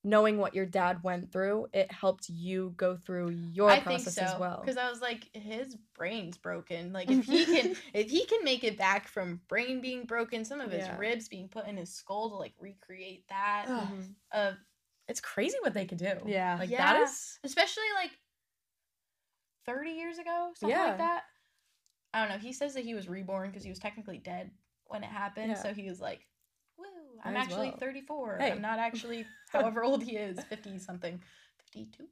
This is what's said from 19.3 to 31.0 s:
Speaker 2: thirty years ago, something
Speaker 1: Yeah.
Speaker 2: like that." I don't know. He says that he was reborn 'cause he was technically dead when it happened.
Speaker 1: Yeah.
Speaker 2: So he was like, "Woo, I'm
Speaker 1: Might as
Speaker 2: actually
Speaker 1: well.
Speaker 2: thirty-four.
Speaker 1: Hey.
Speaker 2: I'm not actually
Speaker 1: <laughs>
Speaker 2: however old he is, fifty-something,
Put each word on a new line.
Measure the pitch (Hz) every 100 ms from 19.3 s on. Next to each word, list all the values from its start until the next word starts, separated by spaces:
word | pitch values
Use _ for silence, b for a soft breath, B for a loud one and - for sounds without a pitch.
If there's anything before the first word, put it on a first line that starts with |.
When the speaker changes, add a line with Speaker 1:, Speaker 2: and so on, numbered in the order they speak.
| _ _ _ -
Speaker 2:
thirty | 254 311
years | 320 339 330
ago, | 339 349 349
something | 339 214 311
Speaker 1:
Yeah. | 330
Speaker 2:
like | 190
that." | 339 349 - _ _ _ _ _ _ _ _
I | 220
don't | 214
know. | 196
He | 233
says | 254 285
that | 269
he | 233
was | 220 185
reborn | 190 185 190 196
'cause | 196
he | 190
was | 185
technically | 202 214 208 165
dead | - 180 190 - _ _ _
when | 208
it | 214
happened. | 208 202 202 220
Speaker 1:
Yeah. | 202
Speaker 2:
So | 202
he | 208 196
was | 185
like, | 143 85 _ _ _ _ _ -
"Woo, | 392 359 294 233
I'm | -
Speaker 1:
Might | -
as | 254
Speaker 2:
actually | 180 262
Speaker 1:
well. | -
Speaker 2:
thirty-four. | 262 269 269 294 240 190
Speaker 1:
Hey. | 262
Speaker 2:
I'm | 208
not | 208 226
actually | 233 226 233 233 220 -
Speaker 1:
<laughs> | -
Speaker 2:
however | 294 226 220
old | 240 277
he | 240 214
is, | 208 180
fifty-something, | - 214 208 190 185 180